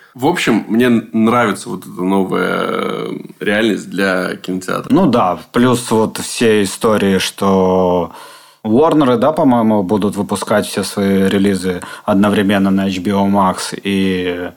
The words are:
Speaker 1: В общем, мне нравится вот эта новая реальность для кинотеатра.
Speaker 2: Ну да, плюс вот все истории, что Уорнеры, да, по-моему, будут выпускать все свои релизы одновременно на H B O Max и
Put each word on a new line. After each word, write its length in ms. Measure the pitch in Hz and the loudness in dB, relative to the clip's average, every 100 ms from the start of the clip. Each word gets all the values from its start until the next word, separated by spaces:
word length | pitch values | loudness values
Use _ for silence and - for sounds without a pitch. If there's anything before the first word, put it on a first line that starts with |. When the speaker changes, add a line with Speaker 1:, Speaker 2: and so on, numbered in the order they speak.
| - | -20
Speaker 1:
В 120 | 127 139 | -4 -2
общем, 400 | 180 - 104 - | 0 0 0 0
мне 220 | 113 123 | 0 2
нравится 800 | 113 - 113 113 123 113 98 113 | 2 0 0 2 2 0 -2 -8
вот 140 | 95 | -12
эта 200 | 98 101 | -12 -6
новая 1040 | 92 98 92 92 90 92 90 90 85 - 57 - - - | -2 0 0 -2 -2 -2 -4 -4 -4 -6 -8 -10 -14 -8
реальность 500 | 98 104 113 90 82 | -2 0 0 -2 -6
для 460 | 87 98 92 90 - | -2 -2 0 -4 -6
кинотеатра. 580 | - 92 - 92 - | -8 -8 -6 -8 0
Speaker 2:
Ну 120 | 160 180 | 2 4
да, 300 | 117 92 85 - | 2 0 -2 -4
плюс 360 | 123 127 120 - | 0 2 2 0
вот 260 | 113 104 - | 0 0 -4
все 440 | - - 117 107 | -10 0 2 4
истории, 580 | 98 - 113 104 98 95 | 0 0 0 2 2 2
что 920 | - - 98 95 92 92 90 90 82 - - - - _ | -2 -2 0 2 4 4 2 2 -2 -8 -20 -20 -20 _
Уорнеры, 540 | 110 117 160 151 131 117 | 0 2 4 4 4 4
да, 140 | 135 | 2
по-моему, 500 | 156 147 120 110 107 | 2 2 4 4 2
будут 360 | 92 107 101 95 | 2 0 0 -2
выпускать 480 | 95 101 - 104 - | -4 -4 0 0 0
все 180 | 104 | -4
свои 460 | 95 - 98 98 95 | -4 -2 0 2 2
релизы 500 | 101 101 95 92 87 - - | 2 2 0 -2 -6 -10 -8
одновременно 680 | - 98 104 101 98 101 98 | 0 2 2 2 2 2 2
на 180 | 98 95 | 0 0
H 120 | 95 | -2
B 120 | 95 | -2
O 140 | 98 98 | 0 2
Max 540 | 101 95 90 - - | 2 0 -2 -8 -8
и 680 | 98 98 95 92 90 87 87 | -4 -2 0 -2 -4 -6 -8